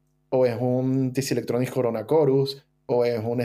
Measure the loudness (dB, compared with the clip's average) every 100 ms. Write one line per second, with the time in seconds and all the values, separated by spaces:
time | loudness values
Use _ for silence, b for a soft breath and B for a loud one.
0 | _ _ _ 2 2 2 0 0 0 0
1 | 0 -2 -2 -2 -2 -2 -2 -2 -2 -2
2 | 0 2 4 2 0 -6 _ _ -2 0
3 | 0 0 -2 -4